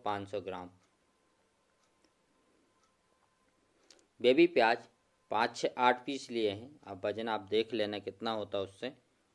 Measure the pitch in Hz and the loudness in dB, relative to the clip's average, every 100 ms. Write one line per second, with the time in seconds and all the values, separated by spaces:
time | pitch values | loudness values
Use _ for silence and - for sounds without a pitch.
0 | 104 101 98 104 92 92 90 - _ _ | -4 -4 -4 -8 -6 -10 -10 -16 _ _
1 | _ _ _ _ _ _ _ _ _ _ | _ _ _ _ _ _ _ _ _ _
2 | _ _ _ _ _ _ _ _ _ _ | _ _ _ _ _ _ _ _ _ _
3 | _ _ _ _ _ _ _ _ _ - | _ _ _ _ _ _ _ _ _ -20
4 | _ - 120 135 175 139 113 120 - _ | _ 0 4 6 6 6 4 2 -4 _
5 | _ _ - 107 123 - 151 - 127 123 | _ _ -4 -2 -2 -2 -6 2 2 2
6 | - 135 - 117 107 101 131 - 101 95 | -2 -10 -6 0 0 -2 -10 -18 -16 -6
7 | 104 104 113 107 98 107 110 113 104 104 | -4 -4 -4 -4 0 0 0 0 -2 -4
8 | 101 - 113 110 98 101 95 - 123 - | -8 -8 -4 -4 -4 -4 -6 -8 -12 -12
9 | _ _ _ | _ _ _